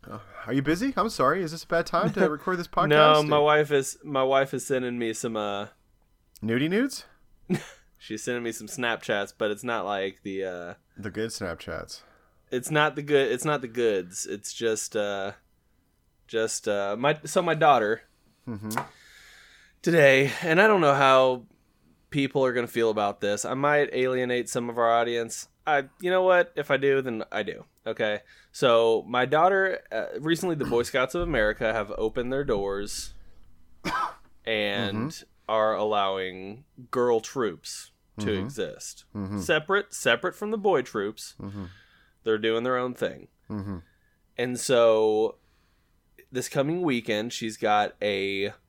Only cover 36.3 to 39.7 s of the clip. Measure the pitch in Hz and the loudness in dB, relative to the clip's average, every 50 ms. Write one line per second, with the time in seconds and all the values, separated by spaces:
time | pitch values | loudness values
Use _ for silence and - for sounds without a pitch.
36.3 | 92 92 92 98 107 123 147 _ _ - 127 117 - 131 123 123 117 113 113 - | -8 -10 -12 -12 -14 -16 -18 _ _ -20 -12 -6 -2 0 2 2 2 2 0 -4
37.3 | - 139 117 101 82 78 _ - - - - - _ _ _ _ _ - 104 101 | -4 -2 -2 -2 -4 -6 _ -16 -16 -16 -16 -20 _ _ _ _ _ -6 -2 -2
38.3 | 107 95 95 123 143 107 95 76 - - - - - - - _ _ 104 98 95 | -2 -2 -2 -6 -4 -6 -6 -6 -6 -12 -16 -16 -16 -18 -20 _ _ -10 -8 -6
39.3 | 104 101 90 - 160 156 151 - | -6 -6 -2 0 0 0 0 0